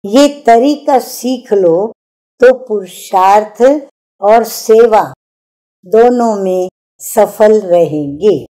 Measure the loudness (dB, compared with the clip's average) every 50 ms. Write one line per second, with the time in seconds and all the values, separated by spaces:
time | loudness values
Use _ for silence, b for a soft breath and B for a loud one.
0 | -10 0 2 2 2 2 0 -2 0 2 2 2 2 0 -2 -4 -4 -2 -2 -2
1 | -2 -6 -16 -10 -8 -8 -8 -8 -6 -4 -2 0 0 0 0 0 -2 -6 -10 _
2 | _ _ _ _ _ _ _ _ 2 2 2 2 -6 -8 -8 -8 -8 -10 -20 -20
3 | -14 -4 -2 0 2 4 2 2 0 -4 -4 0 0 2 2 0 -6 -14 _ _
4 | _ _ _ _ 0 2 2 2 0 -2 -10 -12 -2 0 2 4 4 4 2 0
5 | -2 -2 -10 _ _ _ _ _ _ _ _ _ _ _ _ _ _ -2 0 2
6 | 2 2 2 0 -2 -2 -2 -4 -4 -4 -4 -4 -6 -8 _ _ _ _ _ _
7 | -18 -6 -2 -2 -2 -2 0 0 2 2 2 0 0 0 0 0 0 0 -4 -8
8 | -8 -8 -8 -2 -2 -2 -2 -2 -6 -14